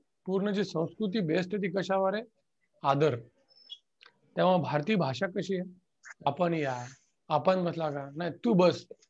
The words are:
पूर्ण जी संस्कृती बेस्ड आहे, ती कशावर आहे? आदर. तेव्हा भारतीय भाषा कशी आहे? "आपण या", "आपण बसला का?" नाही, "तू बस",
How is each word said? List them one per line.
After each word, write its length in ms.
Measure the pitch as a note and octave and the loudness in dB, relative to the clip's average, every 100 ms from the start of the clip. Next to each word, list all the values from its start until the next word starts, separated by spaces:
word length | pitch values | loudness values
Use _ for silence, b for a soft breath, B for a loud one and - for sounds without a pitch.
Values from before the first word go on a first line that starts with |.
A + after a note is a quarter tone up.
| _ _ - | _ _ -4
पूर्ण 260 | F#3+ G3+ | -2 0
जी 120 | G3+ | 0
संस्कृती 560 | G3 D#3+ E3 - G#3+ A3 | -2 -2 -4 -4 -2 -2
बेस्ड 360 | D#3+ E3+ F3+ G#3 | 0 0 0 -4
आहे, 120 | F#3+ | -2
ती 40 | |
कशावर 420 | F#3+ F3+ F#3+ F#3+ | -4 -2 0 0
आहे? 100 | G#3 A#3+ _ _ _ _ _ | -2 -8 _ _ _ _ _
आदर. 360 | C#3 C#3 D3+ A#2+ - _ _ _ _ - _ _ - _ _ - | 0 2 2 0 -8 _ _ _ _ -20 _ _ -20 _ _ 2
तेव्हा 200 | F3 F#3 | 4 4
भारतीय 380 | C3 D3 D3+ G#3+ | 2 -2 0 0
भाषा 320 | C#3 B2 F#3+ | 0 -2 -4
कशी 320 | G3 F3+ F#3 | -6 -4 -4
आहे? 140 | F3+ - _ _ - - - | -6 -14 _ _ -20 -6 -4
"आपण 280 | D#3 F3 | 0 0
या", 320 | E3 C#3 B2 B2 C3+ _ _ - | 0 -2 -4 -10 -16 _ _ -2
"आपण 360 | D3+ F3+ F#3 F3 | 2 2 2 0
बसला 240 | D#3 D#3 | -2 -4
का?" 200 | C#3+ C#3 C#3+ | -4 -8 -6
नाही, 160 | F3 - A#3+ | -6 -2 2
"तू 80 | |
बस", 320 | F#3 F3 - - - | 6 6 4 -6 -20